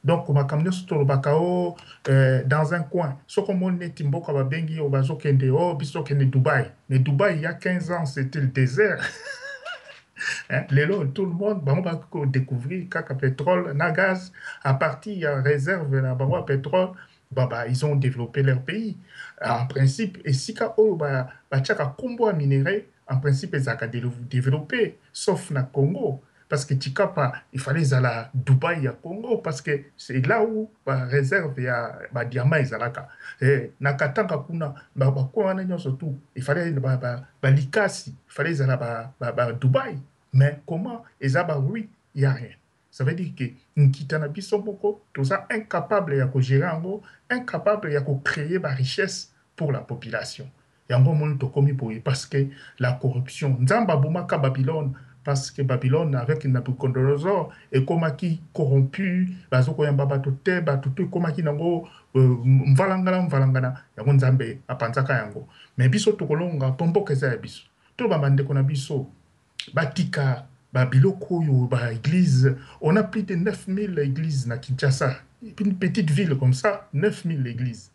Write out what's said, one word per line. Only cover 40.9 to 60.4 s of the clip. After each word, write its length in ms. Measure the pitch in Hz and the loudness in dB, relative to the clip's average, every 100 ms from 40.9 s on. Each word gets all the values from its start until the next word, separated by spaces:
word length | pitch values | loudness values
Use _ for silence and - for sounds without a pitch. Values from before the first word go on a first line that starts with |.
| 233 - _ | -10 -16 _
Eza 240 | 135 143 | -2 0
ba 140 | 170 147 | 0 0
oui, 300 | 135 226 214 _ _ | -2 -4 -8 _ _
y 100 | 143 | -2
a 80 | 135 | 0
rien. 220 | 127 113 - _ _ _ | 0 -6 -18 _ _ _
Ça 140 | - | -4
veut 100 | 131 | -4
dire 200 | 170 170 - | -2 -6 -6
que 80 | 120 - _ - | -8 -10 _ 4
nkita 420 | 139 135 139 160 | 4 4 -4 -4
na 100 | 147 | -4
biso 300 | 156 190 208 | -8 -4 -4
moko, 440 | 214 196 208 208 _ | -2 -4 -2 -4 _
toza 340 | - 135 190 - | -4 -2 -2 -2
incapable 680 | 220 214 180 - 208 165 139 | -6 -4 -6 0 0 0 0
ya 100 | 131 | 0
ko 140 | 135 | 0
gérer 260 | 123 135 175 | 2 2 2
yango, 360 | 160 180 208 - - _ | -2 -6 -8 -12 -20 _
incapable 600 | 247 247 165 - 208 175 | -6 -4 -2 0 0 0
ya 80 | 147 | -2
ko 200 | 139 135 | 0 -2
créer 340 | - - 147 185 | -2 -4 -2 -2
ba 120 | 160 | -2
richesse 600 | 131 131 - 185 - - _ _ | -2 -2 0 -4 -4 -14 _ _
pour 160 | - 156 | -6 -4
la 80 | 131 | -4
population. 680 | - 120 113 110 - - - _ _ _ _ | -6 -12 -8 -8 -8 -12 -18 _ _ _ _
Yango 240 | 123 135 | 4 4
moni 240 | 151 151 139 | 4 0 -2
tokomi 360 | 131 - 143 | -2 2 2
boye, 280 | 131 120 110 | 2 -4 -6
parce 240 | 143 135 | -4 -4
que 220 | - 143 139 - - - | -2 -2 -2 -6 -20 -2
la 140 | 123 | -2
corruption. 680 | 127 135 123 127 - 147 123 | 0 -2 -2 -6 -4 -2 2
Nzambe 300 | 131 220 214 | 2 2 2
abomaka 480 | 151 147 175 - 170 | 2 2 0 -2 0
Babylone, 560 | 131 131 131 160 143 131 - _ | 0 0 0 0 -4 -6 -16 _
parce 280 | - 139 - | -4 -4 -4
que 100 | - | -4
Babylone, 540 | 131 123 131 151 165 | 0 0 2 2 2
avec 320 | 135 120 156 139 | -2 0 -2 0
Nabucodonosor, 1040 | 127 120 127 135 127 131 143 170 196 156 - - | 0 0 -2 -2 2 2 2 0 0 -2 -12 -2
ekomaki 680 | 135 135 165 160 139 180 165 - | 0 2 0 0 -2 -2 -4 -6
corrompu, 760 | - 147 139 135 - 190 180 180 - - | -2 2 4 4 0 -2 0 0 -4 -2
bazo 240 | 127 127 | 2 2
koyamba 320 | 147 147 139 139 | 2 0 2 2
bato 240 | 139 139 | 0 -2
te, 320 | 135 | -2